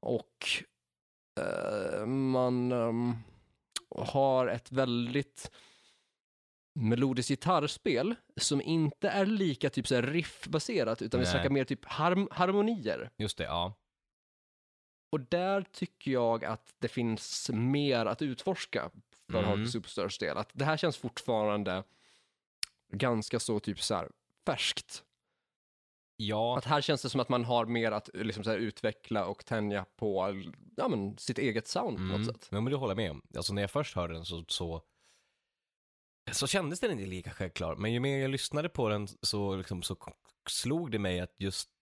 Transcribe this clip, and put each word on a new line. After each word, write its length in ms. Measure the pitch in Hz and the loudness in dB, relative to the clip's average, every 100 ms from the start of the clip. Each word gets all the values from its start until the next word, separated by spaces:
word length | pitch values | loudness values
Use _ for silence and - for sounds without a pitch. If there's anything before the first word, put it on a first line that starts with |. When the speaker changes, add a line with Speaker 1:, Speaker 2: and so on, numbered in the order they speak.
Speaker 1:
Och, 460 | - 117 - _ - - - _ _ _ _ _ _ - | 0 -2 -4 _ -4 -4 -4 _ _ _ _ _ _ -6
eh, 640 | - 50 - 104 92 - 107 | -4 -2 -2 -2 -2 -2 -2
man, 680 | 135 131 131 127 123 123 | 0 2 2 2 2 2
ehm, 420 | 123 117 117 120 117 - - _ _ _ - _ - | 2 2 2 0 -2 -8 -20 _ _ _ -12 _ -6
har 500 | - 139 135 131 123 | -2 2 4 4 2
ett 260 | 113 - | 0 -2
väldigt 800 | 131 131 120 120 143 135 - - - - _ _ _ _ _ _ _ _ _ _ - | 0 2 2 2 -2 -2 -10 -16 -16 -20 _ _ _ _ _ _ _ _ _ _ 0
melodiskt 480 | 110 117 135 127 120 | 2 4 4 2 0
gitarrspel 840 | 139 165 180 143 - - 123 175 233 _ - | 0 2 2 2 -2 0 2 2 -2 _ -2
som 240 | - 139 | 2 2
inte 480 | - 165 156 - 202 | 2 4 2 2 0
är 180 | 202 196 | 2 2
lika 440 | 214 185 127 143 | 4 2 2 0
typ 160 | - 120 | 0 2
så 80 | |
här 80 | 127 | 2
riffbaserat, 1000 | 123 160 160 - - 156 - 214 110 117 | 2 0 -2 -8 -2 -2 0 0 2 0
utan 180 | - 127 | 0 2
vi 40 | 127 | 2
Speaker 2:
Nej. 60 | |
Speaker 1:
snackar 180 | 127 - | 2 2
mer 140 | 139 | 2
typ 200 | 131 135 | 2 -2
harm-, 440 | - - 160 185 202 | -4 0 2 2 0
harmonier. 800 | - 180 202 214 220 107 67 - _ | 2 2 4 2 2 -2 -4 -6 _
Speaker 2:
Just 220 | 107 - | -6 -2
det, 60 | |
ja. 300 | 82 80 90 107 _ _ _ _ _ _ _ _ _ _ _ _ _ | -2 0 -2 -4 _ _ _ _ _ _ _ _ _ _ _ _ _
Speaker 1:
Och 80 | 156 | -4
där 420 | 123 175 185 196 185 | 0 0 2 0 -2
tycker 380 | - 185 _ - | -6 -6 _ 0
jag 340 | 127 117 113 | 4 4 2
att 300 | 76 110 - _ | 0 -6 -8 _
det 100 | 117 | -4
finns 600 | - 117 110 - - - | 0 0 0 -4 -6 -2
mer 540 | 113 120 143 147 123 113 | 0 2 2 2 2 2
att 160 | 117 | 0
utforska 680 | 151 123 - 185 - - - - - _ _ | -2 -2 -4 -4 -4 -4 -6 -12 -20 _ _
för 80 | 113 | 0
Speaker 2:
Mm. 60 | |
Speaker 1:
Hardcore 240 | 104 101 113 | 2 2 0
Superstars 500 | 120 - - 98 - | -4 -6 -4 -4 -2
del. 180 | 90 78 | -2 -2
Att 140 | 101 | -6
det 120 | - | -2
här 120 | 139 156 | 0 2
känns 200 | 175 135 | 0 -2
fortfarande 880 | 120 - - 113 107 104 98 92 - _ _ _ _ _ _ _ - _ _ | -8 -6 0 2 4 2 0 -2 -6 _ _ _ _ _ _ _ -12 _ _
ganska 480 | 101 131 117 - 117 | -2 2 2 0 -2
så 200 | - 107 | 0 0
typ 200 | - 98 | 0 -4
så 140 | - | 0
här 160 | 104 82 - _ _ - | -2 -2 -12 _ _ -2
färskt. 580 | 131 - - - - _ _ _ _ _ _ _ _ _ _ _ _ | 0 0 -2 -8 -14 _ _ _ _ _ _ _ _ _ _ _ _
Speaker 2:
Ja. 420 | 104 107 113 127 | -2 0 2 0
Speaker 1:
Att 60 | |
här 160 | 127 151 | 2 2
känns 220 | 139 143 | 4 0
det 80 | 127 | 0
som 100 | 135 | -2
att 80 | 120 | 2
man 160 | 123 | 2
har 220 | 120 120 113 | 4 2 2
mer 260 | 117 113 | 2 2
att, 180 | 107 - | 0 -4
liksom, 300 | - 110 104 | -6 -4 -4
så 60 | 104 | -2
här, 80 | 107 | 0
utveckla 680 | 113 - 110 - - 110 92 | -2 -2 -2 -4 -2 0 0
och 180 | 107 | -4
tänja 400 | - 113 104 101 92 - | -4 -2 0 -2 -4 -4
på, 460 | 110 95 95 98 87 - - - | 0 2 0 -2 -8 -16 -14 -4
ja, 120 | 254 | 0
men, 300 | 127 98 - | 0 -2 -6
sitt 200 | - 123 | -6 0
eget 300 | 135 110 - | 0 0 -2
sound 280 | 190 214 104 | -2 -2 -2
på 60 | |
något 120 | 92 | -2
Speaker 2:
Mm. 100 | 98 110 | -2 -2
Speaker 1:
sätt. 220 | 110 - | -6 -6
Speaker 2:
Ja, 100 | 101 | -2
men 100 | 120 | 0
det 40 | 139 | 0
håller 120 | 127 | 0
jag 60 | 95 | 0
med 140 | 98 | -2
om. 120 | 73 - - | -4 -8 -4
Alltså, 160 | 87 | -2
när 80 | 101 | 0
jag 80 | 101 | 0
först 240 | 143 151 - | -2 -2 -2
hörde 180 | 85 | -2
den 100 | 82 | -4
så, 200 | 85 85 85 | -8 -10 -6
så, 340 | - 85 82 - _ _ _ _ _ _ _ _ _ _ _ _ _ - | -4 -4 -6 -10 _ _ _ _ _ _ _ _ _ _ _ _ _ -6
så 140 | - 139 | -2 2
kändes 340 | 196 160 175 | 2 0 0
den 100 | 220 | 0
inte 160 | 135 98 | 0 -4
lika 240 | 92 90 | -6 -8
självklar. 460 | - 92 - 82 80 | -6 -6 -4 -4 -2
Men 160 | 107 | 0
ju 80 | 117 | 0
mer 180 | 135 135 | 0 0
jag 120 | 135 | 0
lyssnade 380 | 135 - 147 160 | -2 -2 -2 -2
på 200 | - 113 | 0 2
den 200 | 104 101 - | 2 -2 -4
så, 340 | - 107 101 95 | -2 0 0 -2
liksom, 260 | 92 90 | -4 -4
så 120 | 85 | -4
k-, 180 | 92 - - _ _ - | -6 -12 -18 _ _ -6
slog 420 | - 123 156 165 | -2 0 0 0
det 80 | 110 | -2
mig 220 | 98 90 | 0 0
att 140 | 90 _ | -2 _
just 320 | 98 - - _ | -2 -2 -8 _